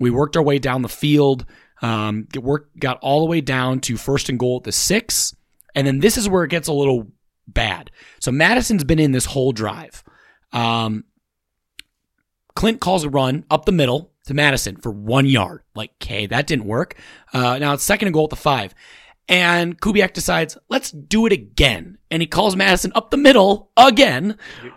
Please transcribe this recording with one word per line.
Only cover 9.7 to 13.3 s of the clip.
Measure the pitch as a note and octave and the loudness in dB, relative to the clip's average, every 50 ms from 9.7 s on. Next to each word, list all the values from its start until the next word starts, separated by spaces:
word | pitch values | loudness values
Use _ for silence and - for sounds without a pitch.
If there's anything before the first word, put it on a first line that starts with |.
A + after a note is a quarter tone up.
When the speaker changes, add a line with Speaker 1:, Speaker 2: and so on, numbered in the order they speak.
| - - - - - - - _ _ _ _ _ _ _ _ _ - | -6 -8 -14 -20 -20 -20 -20 _ _ _ _ _ _ _ _ _ -6
Speaker 1:
Um, | A#2+ A#2 A#2 A2+ A2+ A2+ A2+ G#2+ G#2+ - - _ _ _ _ _ _ _ _ _ _ _ _ _ - - _ _ _ _ _ _ _ _ _ _ _ _ _ _ | -2 -2 0 0 -2 -2 -4 -4 -6 -8 -14 _ _ _ _ _ _ _ _ _ _ _ _ _ -20 -20 _ _ _ _ _ _ _ _ _ _ _ _ _ _
Clint | - F#3+ A3+ A3+ - | -2 0 0 0 0
calls | - F3+ F#3+ F#3 D3+ | -2 0 0 0 0
a | D3 | -2
run | C3+ C#3 C3 B2+ | 0 0 0 0